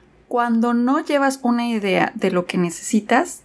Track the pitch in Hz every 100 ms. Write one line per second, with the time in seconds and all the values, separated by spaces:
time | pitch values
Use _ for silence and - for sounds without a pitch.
0 | _ _ - 240 240 226 233 240 240 294
1 | 311 285 269 269 240 240 240 226 196 180
2 | - 220 190 180 175 180 175 - - 214
3 | 208 240 349 -